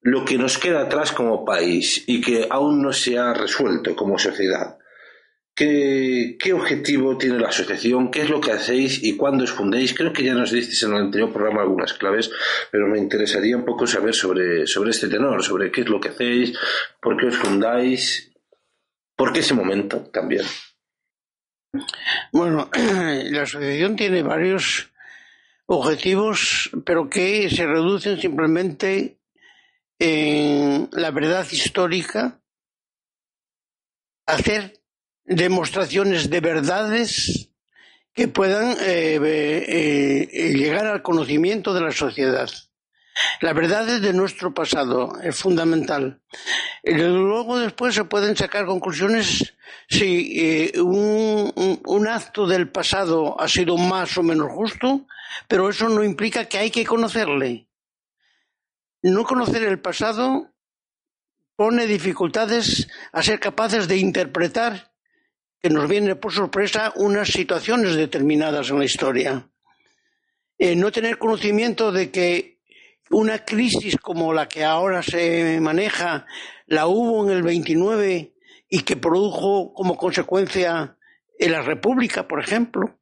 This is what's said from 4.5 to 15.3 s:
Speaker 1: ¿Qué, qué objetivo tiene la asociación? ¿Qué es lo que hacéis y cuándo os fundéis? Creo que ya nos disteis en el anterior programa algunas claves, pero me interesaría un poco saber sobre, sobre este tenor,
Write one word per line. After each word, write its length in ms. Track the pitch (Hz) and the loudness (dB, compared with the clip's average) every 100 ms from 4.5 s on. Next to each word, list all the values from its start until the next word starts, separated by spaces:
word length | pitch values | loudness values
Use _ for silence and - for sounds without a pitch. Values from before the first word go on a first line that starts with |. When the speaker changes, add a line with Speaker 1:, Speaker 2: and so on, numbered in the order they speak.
| 82 - - _ - - - _ _ _ - | 0 -4 -10 _ -20 -20 -20 _ _ _ -2
Speaker 1:
¿Qué, 800 | 147 147 139 135 131 127 117 - | 2 4 2 2 0 0 -2 -2
qué 140 | 185 | 0
objetivo 680 | 180 - 147 143 143 131 131 | 0 0 -2 0 0 0 0
tiene 220 | 131 123 | 0 0
la 80 | 113 | 0
asociación? 640 | - 98 92 113 127 127 | -2 -2 -2 0 2 0
¿Qué 100 | 147 | 0
es 80 | 151 | 0
lo 100 | 151 | 0
que 120 | 123 | 0
hacéis 500 | 107 - 127 135 - | -2 0 0 0 0
y 140 | 110 101 | -2 0
cuándo 260 | 139 135 | 2 2
os 80 | 123 | 0
fundéis? 420 | - 101 113 127 | 0 0 2 0
Creo 200 | - 165 | 0 -2
que 100 | 156 | 0
ya 100 | 131 | 0
nos 200 | 123 113 | 2 2
disteis 280 | 117 120 - | 0 0 0
en 80 | 107 | 0
el 60 | 104 | 2
anterior 340 | 98 101 110 | 0 2 0
programa 300 | 104 107 107 | 2 0 2
algunas 320 | 98 92 90 | 2 2 0
claves, 360 | - 98 104 113 - - - - | -2 0 0 0 -4 -2 -2 0
pero 160 | 107 101 | 0 2
me 100 | 107 | 2
interesaría 600 | 98 110 104 104 104 120 | 0 0 0 2 2 2
un 80 | |
poco 200 | 120 117 | 0 0
saber 300 | 123 104 104 | 0 2 0
sobre, 540 | 110 95 92 92 85 73 | 0 0 2 2 2 0
sobre 220 | - 104 | 0 0
este 180 | 110 101 | 0 0
tenor, 340 | 104 139 | 0 2